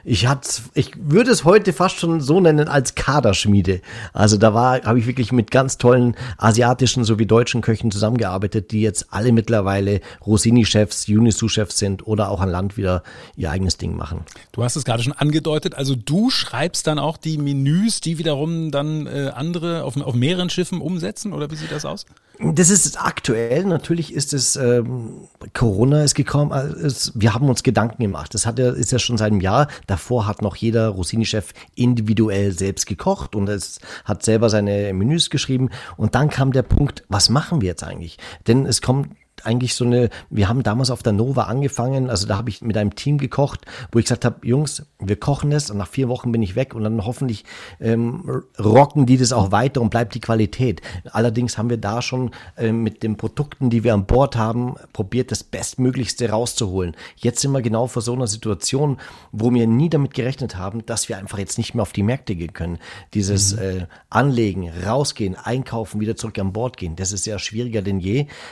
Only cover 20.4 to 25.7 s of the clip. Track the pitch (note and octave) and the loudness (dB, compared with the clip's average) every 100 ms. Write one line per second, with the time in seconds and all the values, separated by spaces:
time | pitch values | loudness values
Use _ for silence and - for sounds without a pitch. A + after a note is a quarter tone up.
20.4 | F3+ - F3 F3+ D#3+ F3+ F#3 - G#3 D3 | -2 -2 -4 -4 -4 -4 -6 -6 -8 -6
21.4 | D3 D#3 D#3 D3+ D3 G3 - _ _ - | -8 -8 -8 -8 -8 -10 -12 _ _ -4
22.4 | D#3+ D#3+ F3 G#3 - - F3+ - - A2+ | 0 4 6 4 2 -2 -4 -4 -2 0
23.4 | A#2 C#3+ G3 D#3+ - E3+ D3+ C#3+ - C#3 | 0 0 2 0 0 -2 -2 -4 -4 -2
24.4 | - C#3 B2 B2 A#2 B2+ A2+ - - - | -2 0 2 2 2 -6 -10 -14 -20 -20
25.4 | - - A#2 | -10 0 2